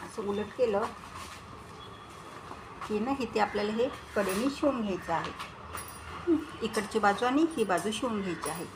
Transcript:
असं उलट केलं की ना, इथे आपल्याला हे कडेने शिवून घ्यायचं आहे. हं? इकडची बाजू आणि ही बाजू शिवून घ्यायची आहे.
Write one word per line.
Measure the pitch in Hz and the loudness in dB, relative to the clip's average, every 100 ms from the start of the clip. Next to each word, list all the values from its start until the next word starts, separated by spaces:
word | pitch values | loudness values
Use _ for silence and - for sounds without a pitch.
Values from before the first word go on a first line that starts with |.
| - | -8
असं | - 202 | -4 -2
उलट | 202 208 - | -2 -2 2
केलं | 247 202 226 - - - - - - - - - - - - - - - - - - - - | 4 4 0 -4 -12 -10 -10 -12 -14 -14 -14 -14 -14 -14 -14 -14 -14 -12 -12 -12 -12 -10 0
की | 214 | 2
ना, | 233 269 | 2 0
इथे | 226 214 | 2 2
आपल्याला | 202 202 208 | 2 2 2
हे | 220 262 - - - | 2 2 0 -4 0
कडेने | 196 190 262 | 2 2 2
शिवून | 277 294 254 | 4 4 4
घ्यायचं | 208 175 - | 0 -2 0
आहे. | 165 147 - - - - - - - - - - | 0 0 -6 -10 -12 -10 -10 -10 -12 -10 -2 4
हं? | 302 - - | 4 2 -4
इकडची | 226 220 202 226 | -2 0 0 4
बाजू | 202 202 247 | 4 6 4
आणि | 269 330 269 | 6 4 4
ही | |
बाजू | 202 175 185 | 4 4 2
शिवून | 214 254 214 | 0 0 0
घ्यायची | 185 160 - | -2 -2 -4
आहे. | 160 160 | -4 -6